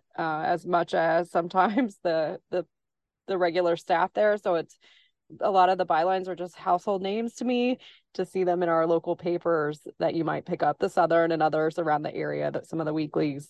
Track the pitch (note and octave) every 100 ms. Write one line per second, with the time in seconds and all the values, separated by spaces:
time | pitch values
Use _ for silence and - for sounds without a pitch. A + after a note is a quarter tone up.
0 | - - D#3+ D#3 D#3+ E3+ F3 F3 E3+ F3+
1 | E3 E3 F3 F3 E3+ F#3+ A3+ G#3+ A#3+ -
2 | F3 D#3+ D#3 - _ F3+ E3+ _ _ _
3 | _ _ - F#3+ F3 E3 F3 E3+ - E3+
4 | F#3 - G#3+ G#3 G#3 E3+ D#3+ _ _ _
5 | _ _ _ D#3 G#3+ F#3+ F3+ F#3 E3+ D#3+
6 | F3 F#3+ F#3 E3+ F3 - - F3 - G3
7 | F#3+ G#3 A#3 - B3 B3 A#3+ B3 - -
8 | _ - F#3 F#3+ F3+ F3 F3 E3 E3 E3
9 | E3+ E3+ F3 F3 E3+ E3 D3 D3+ - -
10 | E3 E3+ D#3 D3+ - E3+ D3+ C#3+ G3 -
11 | E3 E3 E3+ D#3+ D#3 D#3 D#3+ D#3+ D#3+ D3+
12 | D3+ - D3+ D3 D3 C#3+ - D#3+ D#3 D#3
13 | D#3 D#3+ D#3 C#3